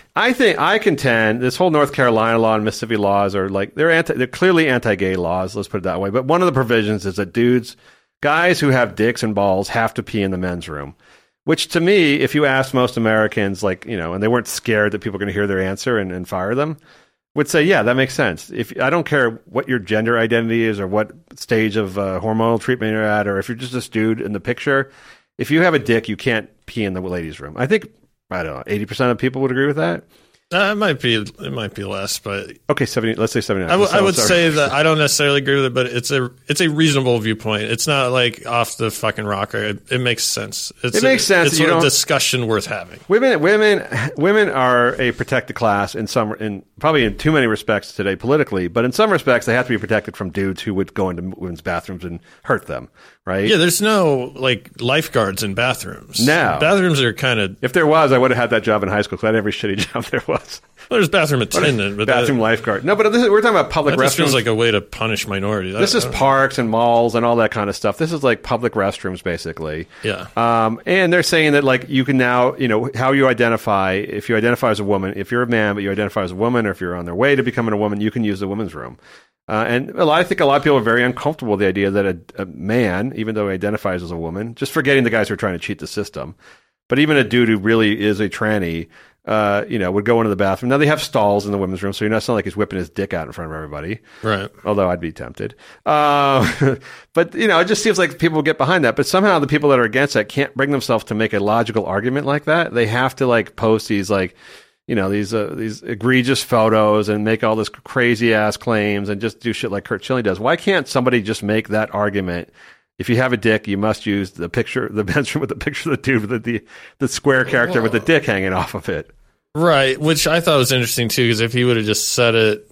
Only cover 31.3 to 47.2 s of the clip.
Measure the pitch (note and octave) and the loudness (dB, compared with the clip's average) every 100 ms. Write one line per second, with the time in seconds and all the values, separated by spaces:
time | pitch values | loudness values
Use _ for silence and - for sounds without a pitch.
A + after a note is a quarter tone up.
31.3 | - C#3 B2+ G2+ - G2 G2 G2+ - G#2+ | -10 -8 -6 -6 -8 -8 -6 -6 -8 -6
32.3 | G2 F#2+ - - D3 A#2+ A#2+ A2+ A2+ A2 | -8 -10 -16 -6 -2 -2 -2 -2 -2 -2
33.3 | A2+ - G2 F2 F#3 G3 F#3+ G3 D#3 A2 | -2 -2 -2 0 2 2 2 2 2 2
34.3 | F3 E3 D3+ C#3 C#3 D#3+ D#3 C#3+ - C#3+ | 2 2 2 0 2 2 2 0 2 2
35.3 | C#3+ C3+ C#3 C3 B2+ B2 A#2+ - C#3 B2 | 0 0 0 0 -2 -2 -4 -2 -2 -4
36.3 | - - D3+ E3 D3 D#3+ C#3 B2+ A#2+ A2 | -8 -6 0 0 2 2 2 2 0 0
37.3 | G#2+ A2 G#2 A2 A#2 D#3 C#3 B2 B2+ A#2+ | -4 -2 -4 -4 -4 -2 0 0 0 0
38.3 | - A#2 A#2+ A2+ - A2+ - A2 - G#2 | -2 -4 -2 -2 -2 -6 -2 -4 -4 -4
39.3 | G2 G2+ A2 G#2+ G#2 - B2+ B2 A2+ - | -4 -4 -4 -6 -8 -6 -2 -2 -2 -4
40.3 | A2+ G#2+ - - - B2 G#3+ C4 C4 - | -4 -8 -10 -12 -6 -2 2 2 2 4
41.3 | F3+ D3+ D#3 D#3+ E3 D3 - - C#3 - | 4 4 4 4 4 4 2 0 0 0
42.3 | B2+ A2+ G#2+ - G#2 F2 - - G#3+ C4 | -2 0 -2 -2 -10 -10 -16 0 2 4
43.3 | F3+ E3+ G#3+ G#3+ G3+ - A#2 C3+ - F3 | 4 4 4 4 2 0 -4 -4 0 2
44.3 | G#3+ G3 C3+ B2+ B2 A#2+ - B2 - B2 | 4 2 2 4 4 2 2 -2 -2 -2
45.3 | B2+ - - A2+ G2+ G2+ G2 G#2+ B2+ G#2+ | -2 -2 -2 0 2 -2 -4 -2 -2 -2
46.3 | G#2+ G#2+ G2 - - D#3 D3+ A2 - | -4 -8 -8 -14 -4 0 2 0 0